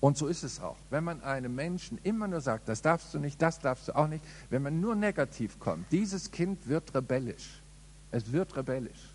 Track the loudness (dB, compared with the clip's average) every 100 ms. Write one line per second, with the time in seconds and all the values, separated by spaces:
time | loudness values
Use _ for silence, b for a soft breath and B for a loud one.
0 | 6 6 0 -2 -4 -6 -8 -8 -2 -2
1 | -2 -4 -2 -2 -2 -2 -2 -4 -6 -4
2 | -2 0 0 -2 0 -2 0 0 4 4
3 | 2 -4 -4 2 2 4 0 -2 -2 2
4 | 2 2 B B B 0 2 2 2 2
5 | 2 2 0 0 -4 -2 -2 -2 2 2
6 | 2 -2 -6 -2 -2 -2 0 -2 0 -2
7 | 2 0 0 -6 -12 -16 -20 -20 -20 -20
8 | -4 -2 0 0 0 -2 -2 -2 -4 -10
9 | -18